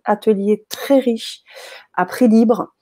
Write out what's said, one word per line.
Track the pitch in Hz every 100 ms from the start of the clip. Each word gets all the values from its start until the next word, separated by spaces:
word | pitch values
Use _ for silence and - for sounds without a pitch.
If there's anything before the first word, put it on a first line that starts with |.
ateliers | - - 220 196 202 208 -
très | - - 277
riches | 247 226 - - _ - - - _ -
à | 180
prix | - 247
libre. | 226 233 214 160 _